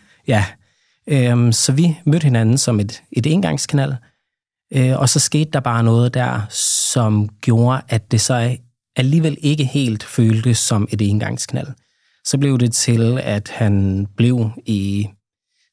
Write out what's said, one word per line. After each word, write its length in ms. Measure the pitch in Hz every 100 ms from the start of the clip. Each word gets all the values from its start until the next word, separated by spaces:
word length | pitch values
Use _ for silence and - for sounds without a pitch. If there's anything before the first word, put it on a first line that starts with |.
| _ _ -
ja. 180 | 110 98 - _ _ _ _ -
Øhm, 440 | 139 123 120 120
så 200 | 113 -
vi 260 | 135 170 156 151
mødte 180 | 165
hinanden 340 | 147 120 110 135
som 220 | - 107
et, 240 | 101 - _
et 140 | - 147
engangsknald, 680 | 175 175 165 - 143 139 131 _ _ _ _ _ _ -
øh, 260 | 135 127 131
og 100 | 127
så 100 | 147
skete 320 | - 151 156
der 80 | 139
bare 240 | 123 117
noget 300 | 113 117 120
der, 280 | 127 123 123 107
som 800 | - - - - 127 110 104 107 -
gjorde, 400 | - 113 120 127 -
at 240 | 113 -
det 100 | 117
så 360 | - 123 120 123 _ _ _ -
alligevel 420 | 127 160 160 147
ikke 240 | 143 151 131
helt 380 | 143 127 107
føltes 540 | - - 113 110 120 113
som 300 | - 107 107
et 100 | 107
engangsknald. 680 | 101 104 - 127 - 123 139 - _ _ _ _ -
Så 120 | 135
blev 200 | 139 131
det 160 | 120
til, 460 | - - 117 113 127
at 260 | 107 104 -
han 580 | - 107 101 98 95 101 -
blev 320 | 120 123 110 113 -
i 420 | 104 98 101 104 - _ _ _ _ _